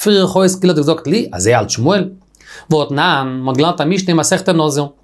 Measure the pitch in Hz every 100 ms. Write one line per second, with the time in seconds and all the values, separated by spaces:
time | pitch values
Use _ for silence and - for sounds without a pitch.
0 | 214 202 185 185 185 185 180 151 143 160
1 | 139 214 - 90 101 120 104 113 131 202
2 | 165 - _ _ - - - 156 143 143
3 | 175 143 131 131 131 127 165 175 151 196
4 | 185 165 147 185 190 165 151 143 147 -